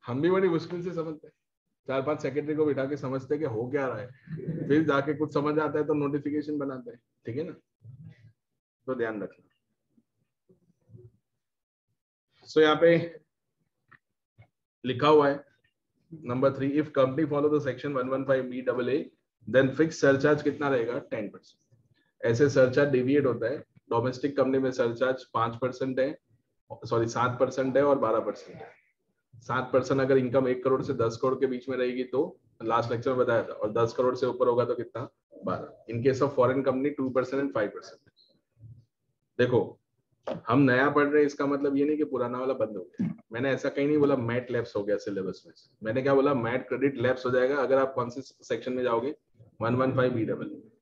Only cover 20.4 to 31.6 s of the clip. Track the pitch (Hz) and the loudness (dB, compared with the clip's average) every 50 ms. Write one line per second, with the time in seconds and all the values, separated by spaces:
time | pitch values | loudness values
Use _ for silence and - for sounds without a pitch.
20.4 | - 147 135 143 147 139 135 123 113 117 120 139 - - - 117 104 98 95 95 | 2 -2 -2 -2 -2 0 0 0 0 -2 -4 -6 -8 -8 -8 -8 -8 -8 -12 -16
21.4 | _ - _ _ _ _ _ _ _ _ _ _ _ _ _ _ - 117 117 117 | _ -20 _ _ _ _ _ _ _ _ _ _ _ _ _ _ 0 0 4 4
22.4 | 147 139 117 135 127 123 120 143 143 143 135 127 123 127 143 147 131 131 117 107 | 4 4 6 6 4 6 6 2 2 4 4 2 2 4 2 4 2 2 0 0
23.4 | 110 117 139 160 - _ _ _ _ _ - 117 117 131 131 - - 143 139 139 | -2 -4 -4 -6 -10 _ _ _ _ _ -2 0 0 0 -4 -2 -6 -4 0 2
24.4 | 131 127 131 135 131 131 127 - 123 120 117 117 131 131 131 131 - _ _ 123 | 2 2 2 0 0 0 0 0 0 0 0 0 -2 -2 -2 -4 -8 _ _ 0
25.4 | 117 117 117 117 131 127 123 - 135 131 131 131 131 143 156 - _ _ _ _ | 0 0 -2 -4 -6 -6 -4 -4 -6 -4 -2 -2 -2 -2 -4 -8 _ _ _ _
26.4 | _ _ _ _ _ _ 113 - - 117 120 117 117 113 - 123 120 120 120 - | _ _ _ _ _ _ -18 -16 -6 -2 0 0 0 -2 0 0 0 0 2 0
27.4 | 135 123 - - 131 135 123 135 143 143 139 - 113 110 113 110 104 104 98 - | 0 0 0 -4 -4 2 2 2 4 4 4 2 2 2 0 0 0 -2 -8 -8
28.4 | - - 90 - - - - _ _ _ _ _ _ _ _ _ _ _ _ - | -14 -20 -18 -18 -20 -20 -20 _ _ _ _ _ _ _ _ _ _ _ _ -20
29.4 | - - 123 127 127 - - 131 123 - 139 135 135 131 135 131 127 123 117 135 | -8 -4 -4 -4 -2 2 0 0 2 2 0 0 4 4 4 4 4 2 0 2
30.4 | 131 123 127 123 - 131 131 131 135 - 135 - - 113 - - - 131 131 127 | 2 2 -2 0 2 0 0 2 0 -4 -2 0 0 -2 0 0 -2 -2 0 0
31.4 | 135 131 127 123 | 0 -2 -2 -4